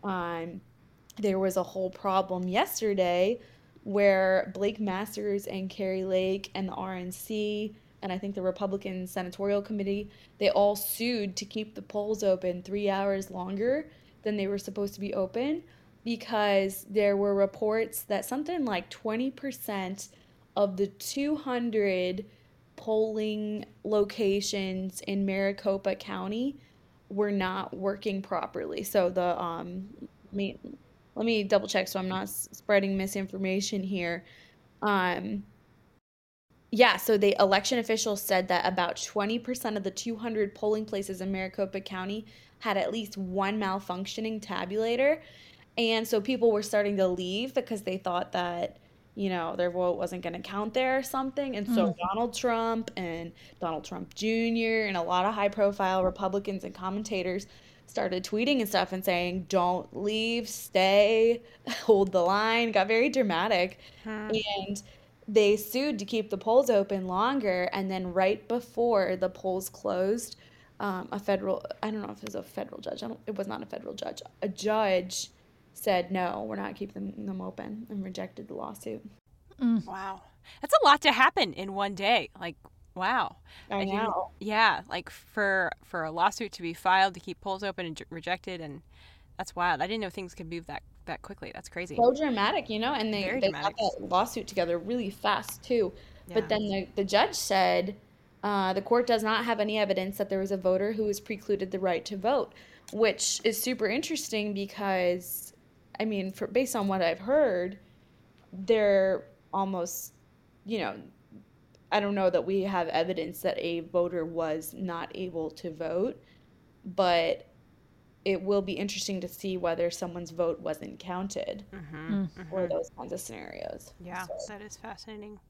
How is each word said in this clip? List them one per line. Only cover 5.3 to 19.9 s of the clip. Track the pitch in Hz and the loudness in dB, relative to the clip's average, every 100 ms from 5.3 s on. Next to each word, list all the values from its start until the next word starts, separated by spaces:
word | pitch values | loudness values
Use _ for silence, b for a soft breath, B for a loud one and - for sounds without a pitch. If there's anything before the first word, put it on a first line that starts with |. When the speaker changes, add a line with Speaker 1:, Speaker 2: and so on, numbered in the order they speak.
| 202 202 | -2 -2
Speaker 1:
and | 190 190 | -6 -6
Kari | - 190 190 | -4 -2 -2
Lake | 185 185 190 196 196 196 | 2 2 2 -2 -4 -6
and | 190 | -6
the | |
R | - 190 185 | -4 -6 -6
N | 180 | -8
C | 185 - 214 208 208 214 208 B B | -10 -6 -2 -2 -2 -4 -8 B B
and | 196 | -6
I | 185 | -4
think | 202 | -4
the | 196 | -2
Republican | 185 185 196 196 196 185 185 | -2 0 -2 -2 -4 -6 -6
Senatorial | - 180 180 202 202 | -6 -6 -4 0 0
Committee, | 202 214 196 202 202 B B _ | 0 -4 -2 -2 -6 B B _
they | 208 | 2
all | - 202 208 | 6 4 4
sued | - - 233 240 202 185 | -4 -2 0 0 -2 -4
to | 202 | -6
keep | 220 214 208 | -6 -6 -10
the | |
polls | 196 208 208 214 | -6 -4 -2 0
open | 202 185 185 180 | 2 2 2 -4
three | 180 202 202 | -4 -2 0
hours | 196 202 196 196 | 0 0 0 -4
longer | 185 185 196 233 285 311 B B B | -8 -6 -2 0 0 -2 B B B
than | 220 208 | -4 0
they | 196 | 0
were | 202 | -2
supposed | 202 202 202 202 | -4 -4 -4 -4
to | |
be | 196 | -4
open | - 190 233 262 330 - b b b | -2 -2 -2 -2 -2 -6 b b b
because | 233 233 - 226 208 196 196 190 - | -6 -6 -2 0 4 4 2 -4 -2
there | 208 202 196 | 2 4 4
were | 202 196 | 2 4
reports | 196 - 214 220 226 - | 2 2 0 0 -2 -6
that | - 202 - | -4 -4 -2
something | 254 302 349 254 | -4 -2 -2 0
like | 185 190 | -2 -4
twenty | - 220 220 262 | -8 -4 -2 -2
percent | 262 277 247 - 202 185 | -4 -8 -8 -6 -4 -4